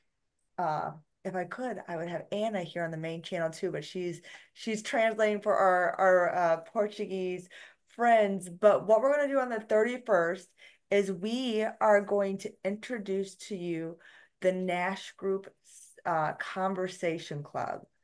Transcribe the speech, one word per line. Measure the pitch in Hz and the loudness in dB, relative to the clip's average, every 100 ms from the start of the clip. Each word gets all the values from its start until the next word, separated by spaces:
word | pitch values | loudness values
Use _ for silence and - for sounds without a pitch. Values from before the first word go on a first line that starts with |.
| _ _ _ _ _ - | _ _ _ _ _ -6
uh, | 170 151 160 156 - _ | -4 -2 -4 -10 -18 _
if | 190 | -8
I | 180 | -6
could, | 185 - 254 208 - | -6 -8 -8 -8 -8
I | 170 | -8
would | 170 | -6
have | 170 - | -8 -6
Anna | 202 220 202 | -4 -4 -4
here | 175 175 | -6 -6
on | 170 | -6
the | 160 | -6
main | 160 165 | -8 -8
channel | 165 180 160 | -8 -4 -4
too, | 160 185 | -4 -6
but | 151 | -6
she's, | 151 185 175 160 - - - | -8 -6 -6 -8 -12 -20 -20
she's | - - 220 | -12 -6 -6
translating | - 254 220 220 214 208 | -2 2 2 2 2 2
for | 214 - | 0 4
our, | 190 180 180 | 4 4 2
our, | - 190 185 175 180 | 2 6 6 4 2
uh, | 170 165 - | 2 0 -2
Portuguese | 226 208 214 202 190 185 180 180 - - _ _ | -2 -2 -4 -6 -4 -4 -6 -10 -20 -20 _ _
friends. | - 240 226 202 196 180 | 0 6 6 6 0 -6
But | 175 214 196 180 | 4 6 6 6
what | 220 | 4
we're | 262 294 | 4 2
gonna | 285 | 2
do | 269 | 0
on | 247 | -2
the | 226 | -4
thirty-first | 214 214 226 247 247 190 170 185 - _ - _ _ | 0 2 2 0 2 2 2 -2 -10 _ -20 _ _
is | 202 190 | 2 2
we | 185 208 240 262 214 220 220 | -2 -4 -4 -2 0 -2 2
are | 220 202 | 6 6
going | 196 202 196 196 | 4 0 0 -2
to | - - | -8 -8
introduce | 190 208 - 240 196 190 190 | -6 -6 -6 -8 -4 -4 -4
to | - - 196 | -10 -12 -8
you | 175 165 165 170 - - _ _ | -6 -6 -6 -10 -18 -20 _ _
the | 185 | 0
Nash | 185 185 175 180 196 - - | 0 0 0 -2 -4 -8 -8
Group, | 196 196 196 - _ - - - | -4 -4 -6 -20 _ -20 -20 -10
uh, | - 165 151 | -4 0 -2
Conversation | 147 - - 190 190 185 - 175 160 - 147 | -4 -8 -4 -2 -2 -4 -4 -4 -4 -6 -10
Club. | 143 - - - - _ | -8 -6 -6 -6 -12 _